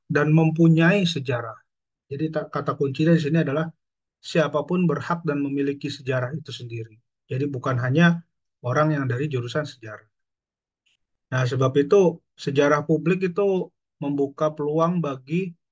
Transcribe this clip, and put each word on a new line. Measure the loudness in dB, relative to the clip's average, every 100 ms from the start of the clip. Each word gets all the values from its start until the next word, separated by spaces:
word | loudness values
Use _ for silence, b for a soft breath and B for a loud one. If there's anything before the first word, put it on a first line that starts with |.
| -4
dan | 0 4
mempunyai | 4 4 4 4 6 4 4
sejarah. | 0 -2 -4 -4 -6 -14 _ _ _ _ _
Jadi | -6 -4
ta-, | -4 -6
kata | -6 -4 -2
kuncinya | -2 2 4 4
di |
sini | 4 0
adalah | 0 -2 -4 -10 _ _ _ _
siapapun | -4 0 0 -2 -2 0
berhak | 0 0 -4 -4 -2
dan | -2
memiliki | -2 -2 -2 -4 -8
sejarah | -8 -4 -4 -4 -8
itu | -12
sendiri. | -14 -12 -12 -12 _ _ _ -8
Jadi | -4 -4
bukan | -4 -4 -2
hanya | 0 4 4 2 -6 _ _ _
orang | -4 0 2
yang | 0 -2
dari | -4 -4
jurusan | -4 -4 -6
sejarah. | -6 -12 -18 -18 _ _ _ _ _ _ _ _ _ _ _ _ _
Nah, | -4 -2
sebab | 0 2 2
itu | 4 4 4 0 _ -10
sejarah | -2 2 4 2
publik | 2 0 0 0 -2
itu | 0 0 0 -4 _ _ _
membuka | -4 -2 -2 -2 -4
peluang | -2 -2 0 2 0
bagi, | -4 -6 -6 -4 -4 -10 _